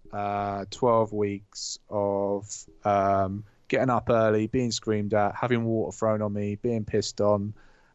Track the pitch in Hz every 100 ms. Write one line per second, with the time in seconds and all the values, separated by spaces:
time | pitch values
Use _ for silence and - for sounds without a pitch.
0 | - 101 101 101 101 98 98 - 123 113
1 | 107 104 104 101 - - - - _ 104
2 | 101 101 101 101 101 - - - 107 101
3 | 98 98 95 98 107 _ - 127 131 117
4 | - 117 110 107 107 131 120 110 - 107
5 | 104 107 101 98 123 120 113 110 101 -
6 | 110 107 104 104 104 104 120 113 104 107
7 | 98 - 104 104 101 107 - _ _